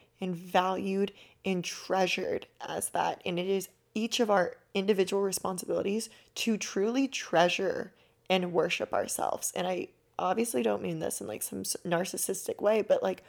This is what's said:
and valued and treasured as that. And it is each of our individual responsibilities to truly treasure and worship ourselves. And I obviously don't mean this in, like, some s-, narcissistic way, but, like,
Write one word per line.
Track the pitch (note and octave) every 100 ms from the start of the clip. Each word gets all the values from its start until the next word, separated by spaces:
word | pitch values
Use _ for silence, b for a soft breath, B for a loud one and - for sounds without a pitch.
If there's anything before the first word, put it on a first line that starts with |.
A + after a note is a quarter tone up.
| b _
and | F#3 E3+
valued | F3+ F#3 F#3 F#3+ G3 F#3+ G3 B B B
and | F#3+ F3+
treasured | E3+ - - F#3 F3+ - F#3 - - _
as | - D#3+ -
that. | F3 E3+ -
And | F#3+ F3
it | F#3
is | G3 F#3 _ _
each | A3 A3+ -
of | A3
our | G3+ F3 - _
individual | G3 G3 G3 F#3 G3
responsibilities | G3 F#3 F#3 F3+ - F3 F#3 G#3+ - b b -
to | - G#3+
truly | - G3 G#3 B3+ C4+
treasure | - - E3 F3 F3 F#3+ - - b b b _
and | F#3 F3+
worship | F3 F3 - -
ourselves. | - - - - - - -
And | F3+
I | F3+ - _ _ -
obviously | F3+ F#3+ A#3 B3+
don't | A3 G3+
mean | F#3 D#3+
this | D#3+ -
in, | -
like, | G#2+
some | - F#3+
s-, | F#3+ -
narcissistic | F#3 E3+ F3+ F#3 - F#3+ - -
way, | G#3 A3
but, | G3+ F#3
like, | G3 F#3